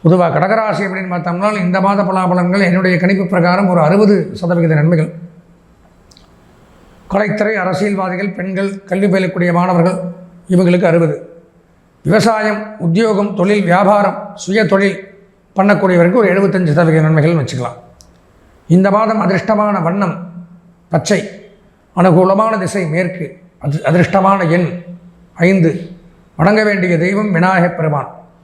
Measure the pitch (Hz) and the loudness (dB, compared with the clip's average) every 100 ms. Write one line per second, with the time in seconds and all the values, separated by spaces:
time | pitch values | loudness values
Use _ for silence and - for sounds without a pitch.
0 | 170 180 170 156 190 220 214 160 196 185 | 4 2 2 0 0 0 0 -4 -4 -6
1 | 185 175 175 175 208 208 175 185 196 202 | -6 -6 -6 -4 -2 -2 -2 0 0 0
2 | 190 190 185 180 175 196 185 175 185 175 | 0 0 0 0 0 2 2 2 0 0
3 | 180 190 185 185 175 185 202 175 151 196 | 0 0 0 0 2 2 2 2 2 4
4 | 208 196 156 - 170 170 165 151 156 165 | 4 2 0 -6 -2 0 2 2 2 2
5 | 160 - - - _ _ _ _ _ _ | -2 -8 -18 -20 _ _ _ _ _ _
6 | _ - - - _ _ _ - - - | _ -20 -20 -20 _ _ _ -20 -20 -20
7 | - 190 214 214 208 214 185 180 208 196 | -6 -4 -2 -2 -2 -2 -4 -2 -2 -2
8 | 185 180 196 180 185 185 196 196 - 185 | -4 -4 -6 -6 -8 -4 -6 -8 -6 -2
9 | 202 190 185 - 175 170 180 180 170 180 | 0 0 -2 -2 0 0 0 2 2 0
10 | - - - - - 180 180 180 180 165 | -8 -12 -20 -20 -2 2 2 2 2 2
11 | 165 143 - - - _ _ _ _ _ | 0 -2 -10 -20 -20 _ _ _ _ _
12 | - 208 214 220 214 208 - - 170 170 | 0 2 2 0 -2 -4 -8 -6 -2 0
13 | 226 202 208 208 202 208 175 175 196 208 | 0 0 -2 -2 0 0 2 2 2 2
14 | 196 - - - - 208 196 196 196 190 | 0 -4 -14 -14 -4 -2 2 2 0 -2
15 | - - _ _ _ - 196 196 185 180 | -14 -20 _ _ _ -2 2 2 2 4
16 | 170 226 202 185 196 185 175 147 165 160 | 4 4 2 2 0 0 0 2 2 2
17 | 156 160 156 170 131 123 120 - - - | 2 2 2 0 -2 -6 -8 -10 -20 -20
18 | - _ _ _ _ _ _ 175 190 202 | -20 _ _ _ _ _ _ 2 4 2
19 | 220 214 180 190 - 208 208 196 165 196 | 0 0 0 -2 0 0 0 0 -2 -2
20 | 190 151 - - - - _ _ _ 165 | -4 -6 -12 -16 -20 -20 _ _ _ -4
21 | 151 196 - - - - _ _ _ - | 0 -2 -2 -16 -20 -20 _ _ _ 0
22 | 180 170 185 196 220 214 185 202 170 160 | 4 4 4 2 0 -2 -4 -4 -4 -4
23 | 180 - 147 - - _ 147 151 170 170 | -4 -6 -12 -14 -20 _ -6 -4 0 2
24 | 170 196 190 196 170 185 165 - - - | 2 2 2 2 2 0 -2 -6 -14 -20
25 | - - - - 170 190 156 104 - - | -20 -20 -20 0 2 4 2 0 -10 -18
26 | - _ _ - 180 214 214 196 180 165 | -20 _ _ 0 2 2 2 0 0 0
27 | 180 196 214 170 180 190 170 170 156 147 | 0 -2 -2 0 0 2 0 -2 -4 -4
28 | 127 - - _ | -6 -14 -20 _